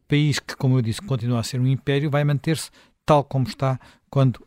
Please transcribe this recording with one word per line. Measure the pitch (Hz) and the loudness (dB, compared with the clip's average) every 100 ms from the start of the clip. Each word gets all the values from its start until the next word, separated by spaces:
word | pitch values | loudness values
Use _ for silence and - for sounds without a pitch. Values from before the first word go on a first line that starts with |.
| - | -2
país, | 147 151 135 | 2 2 0
que | - - | -6 -4
como | 131 131 | 0 2
eu | |
disse, | 113 110 | 0 -4
continua | 202 131 117 120 | -6 -4 -2 -4
a | |
ser | 113 127 | -4 -2
um | 127 | 0
império, | 135 - 139 151 | 0 0 -2 0
vai | 143 | 0
manter-se | 147 147 - 160 - - _ _ - | 0 0 -2 -4 -6 -16 _ _ 2
tal | 151 | 2
como | - 135 120 | 2 -2 -4
está | - 135 131 - _ _ | -2 -4 -4 -8 _ _
quando | 139 131 110 | 2 2 0